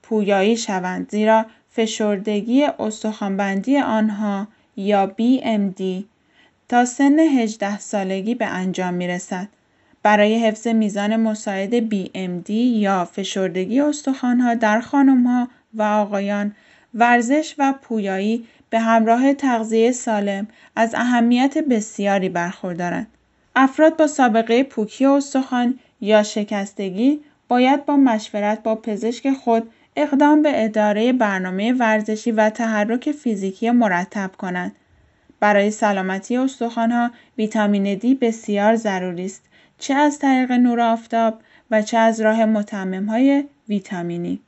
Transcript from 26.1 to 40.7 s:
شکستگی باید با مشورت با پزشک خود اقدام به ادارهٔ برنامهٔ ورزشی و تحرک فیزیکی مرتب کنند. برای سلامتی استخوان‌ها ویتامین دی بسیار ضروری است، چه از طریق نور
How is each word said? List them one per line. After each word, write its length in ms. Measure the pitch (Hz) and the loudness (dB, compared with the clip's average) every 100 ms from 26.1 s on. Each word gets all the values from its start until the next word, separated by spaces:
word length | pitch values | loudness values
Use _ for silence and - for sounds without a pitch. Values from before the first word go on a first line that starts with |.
| 214 | 4
شکستگی 960 | 214 226 208 208 196 - 196 185 254 294 - _ _ | 4 -4 -6 -6 -8 -8 -8 0 0 0 -6 _ _
باید 380 | 247 254 285 285 | 2 4 2 2
با 120 | 285 | 4
مشورت 680 | 262 214 214 214 208 214 | 4 2 -4 -4 -2 -2
با 120 | 220 220 | -2 -4
پزشک 580 | 226 208 220 254 277 | -4 -4 -4 -4 -2
خود 380 | 269 - 226 226 _ _ - | -2 0 0 0 _ _ -4
اقدام 460 | 294 269 294 302 | 0 4 4 4
به 220 | 302 247 | 4 0
ادارهٔ 500 | 220 214 208 208 233 | -2 0 0 2 0
برنامهٔ 600 | 254 214 190 185 185 214 | 2 0 -2 -4 -4 -2
ورزشی 580 | 254 226 220 214 214 240 | 0 2 0 0 -4 -2
و 180 | 220 214 | 2 0
تحرک 600 | 220 226 214 208 240 302 | 0 -4 -2 0 -2 -4
فیزیکی 600 | 294 247 202 190 190 226 | -4 -4 -4 -6 -4 0
مرتب 600 | 240 220 175 190 214 190 - | 2 2 0 -4 -6 -8 -8
کنند. 380 | 190 180 185 - _ _ _ _ _ _ | -8 -6 -8 -12 _ _ _ _ _ _
برای 320 | 208 202 202 | 2 4 2
سلامتی 640 | 208 214 196 190 190 190 247 | 0 0 0 -2 -6 -4 -2
استخوان‌ها 760 | 269 262 233 233 226 240 240 - _ - | -2 -4 -8 -2 -2 0 -2 -6 _ -6
ویتامین 580 | 214 220 208 202 196 196 | -4 0 0 2 0 -2
دی 200 | 240 262 | 0 2
بسیار 600 | 233 226 - 202 208 226 | 0 -2 -4 0 2 2
ضروری 500 | 220 190 185 175 185 | 0 -4 -6 -6 -10
است، 200 | - _ _ _ _ | -12 _ _ _ _
چه 160 | - | -4
از 260 | 277 294 294 | 2 2 2
طریق 320 | 277 262 254 | 0 2 2
نور 300 | 247 247 | 2 2